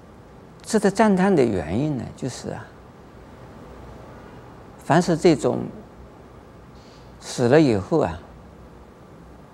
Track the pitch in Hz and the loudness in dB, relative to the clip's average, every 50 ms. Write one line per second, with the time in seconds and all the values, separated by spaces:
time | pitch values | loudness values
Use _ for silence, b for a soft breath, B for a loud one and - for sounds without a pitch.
0 | - - - - - - - - - - - - - - 226 208 - 190 190 - | -20 -20 -20 -20 -20 -20 -20 -20 -20 -20 -20 -20 -8 -2 -2 2 2 2 2 4
1 | 220 214 190 180 185 202 190 143 123 113 101 87 76 76 92 123 151 156 143 113 | 4 4 4 4 4 4 4 4 2 2 0 -2 -4 -2 -4 -2 -2 -2 -4 -6
2 | 101 - - - 135 123 - - - 90 90 - 110 - - - - - - - | -8 -10 -12 -10 -10 -10 -10 -10 -12 -12 -12 -12 -14 -18 -20 -20 -20 -20 -20 -20
3 | - - - - - - - - - - - - - - - - - - - - | -20 -20 -20 -20 -20 -20 -20 -20 -20 -20 -20 -20 -20 -20 -20 -20 -20 -20 -20 -20
4 | - - - - - - - - - - - - - - - - - - 143 175 | -20 -20 -20 -20 -20 -20 -20 -20 -20 -20 -20 -20 -20 -20 -20 -18 -2 2 2 2
5 | 175 175 160 151 - 175 147 - - 123 123 120 123 - - - - - - - | 2 2 -2 4 4 4 4 4 2 -2 -2 -2 -6 -8 -12 -16 -20 -20 -20 -20
6 | - - - - - - - - - - - - - - - B B B B B | -20 -20 -20 -20 -20 -20 -20 -20 -20 -20 -20 -20 -20 -20 -20 B B B B B
7 | B B B - - - - - 123 117 143 165 156 127 107 92 101 - 170 151 | B B B -20 -16 -12 -4 -2 2 4 6 6 6 4 2 0 0 -2 -2 0
8 | 113 85 82 - - - - - - - - - - - - - - - - - | 0 -2 -4 -10 -16 -20 -20 -20 -20 -20 -20 -20 -20 -20 -20 -20 -20 -20 -20 -20
9 | - - - - - - - - - - | -20 -20 -20 -20 -20 -20 -20 -20 -20 -20